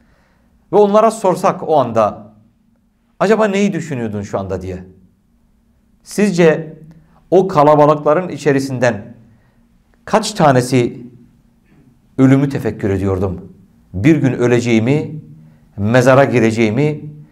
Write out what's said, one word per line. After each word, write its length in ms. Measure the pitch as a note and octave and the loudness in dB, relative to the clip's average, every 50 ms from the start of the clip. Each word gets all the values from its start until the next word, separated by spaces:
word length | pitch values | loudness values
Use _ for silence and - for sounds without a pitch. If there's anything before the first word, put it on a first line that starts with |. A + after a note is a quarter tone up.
| _ _ _ _ _ _ _ _ _ _ _ _ _ - D#3+ | _ _ _ _ _ _ _ _ _ _ _ _ _ -2 2
ve 40 | |
onlara 340 | G3+ G#3 G3+ G3+ G#3+ A3 A3+ | 2 2 4 4 4 2 2
sorsak 580 | A3 - - F#3 E3+ - - F#3 - - - - | 0 0 -2 -2 -2 0 -2 -2 -2 -2 -4 -2
o 80 | D3+ | 0
anda, 560 | C#3+ B2+ A#2+ A2 A2+ G#2+ G2+ G2+ - - - _ _ _ _ _ _ _ _ _ _ _ _ _ _ _ _ _ - | 0 0 0 0 0 0 0 -2 -8 -18 -20 _ _ _ _ _ _ _ _ _ _ _ _ _ _ _ _ _ -4
"Acaba 260 | F3 F#3+ A3 G#3 A3 | 0 0 0 0 0
neyi 280 | G#3 F#3+ G3 G#3 G3 - | 0 0 0 -2 -2 -2
düşünüyordun 480 | D#3+ - - C#3+ B2 A#2 G#2+ G#2 G#2 | -4 -6 -8 -8 -6 -6 -6 -8 -8
şu 180 | G2+ - - G#2 | -10 -8 -8 -8
anda?" 220 | F#2+ F#2+ G2 F2+ | -6 -6 -8 -8
diye. 220 | F#2 F#2 F#2 E2+ - - - _ _ _ _ _ _ _ _ _ _ _ _ _ _ _ _ _ _ _ _ _ _ | -8 -10 -12 -12 -14 -18 -20 _ _ _ _ _ _ _ _ _ _ _ _ _ _ _ _ _ _ _ _ _ _
Sizce 720 | - - - G#3 G#3 F3 E3 F3 D#3+ D3+ D3+ - - - - - - - - _ _ _ _ _ - | -10 -4 -2 0 0 2 4 4 4 4 2 -4 -12 -16 -20 -20 -20 -20 -20 _ _ _ _ _ 0
o 160 | D#3+ F#3 F#3 | 2 2 2
kalabalıkların 840 | F#3+ - D3+ C#3+ D3+ D3+ D3 D3 D3 D#3 D3 D3 D3 D3+ C#3+ C#3 C3+ | 2 2 4 4 4 6 6 4 4 2 2 0 0 0 0 -2 -6
içerisinden 840 | - - - D3+ C#3 C#3 C3+ - C3 A#2+ B2+ A#2+ G#2+ G2+ - - - - - _ _ _ _ _ _ _ _ _ _ _ _ _ _ _ - | -10 -6 -2 0 0 0 -2 -4 -4 -2 -2 -2 -2 -2 -10 -16 -20 -20 -20 _ _ _ _ _ _ _ _ _ _ _ _ _ _ _ -10
kaç 260 | - - G#3+ G#3 - | -2 -2 -2 -2 -2
tanesi 720 | - - E3+ D3 C3 B2+ B2 B2+ C3 B2+ A#2+ A2+ - - - - - - - _ _ _ _ _ _ _ _ _ _ _ _ _ _ _ _ _ - | -2 0 2 4 4 2 2 2 0 0 0 0 -4 -10 -18 -20 -20 -20 -20 _ _ _ _ _ _ _ _ _ _ _ _ _ _ _ _ _ -2
"Ölümü 320 | - C3 C3 C3+ C#3 D3 C#3 | 2 4 4 4 4 2 -2
tefekkür 400 | - - - A2 G#2 - A#2 G2+ | -4 -4 -6 -6 -6 -4 -4 -2
ediyordum, 600 | G2 F#2+ F#2+ G2 F#2+ F#2 G2+ F#2+ E2+ E2+ - - - - - _ _ _ _ _ - | -2 -2 -2 -2 -2 -2 -2 -4 -6 -8 -14 -18 -20 -20 -20 _ _ _ _ _ -8
bir 220 | F2+ G2+ D3+ E3 | -2 2 2 2
gün 160 | C#3+ C3 B2+ B2 | 2 2 -2 0
öleceğimi, 880 | A#2+ A#2+ B2 A#2+ A#2+ A2+ B2 A2+ A2 A2 B2 C#3+ D#3 - - - - - - - - - - _ _ _ _ - | 0 0 0 0 0 0 2 0 2 2 2 -2 -2 -2 -6 -12 -14 -16 -18 -20 -20 -20 -20 _ _ _ _ -10
mezara 460 | G#2+ G2+ G#2+ A#2 B2+ A#2+ C3+ C3 C3+ C#3 | -6 -2 2 2 4 4 4 4 4 4
gireceğimi, 800 | B2+ A2+ B2 A2+ A2+ G#2+ A#2 A#2 G#2+ G#2 B2+ D3 D3+ D3+ - - - - - - _ | 2 2 2 0 0 0 0 0 0 0 0 -2 -2 -4 -6 -12 -16 -18 -20 -20 _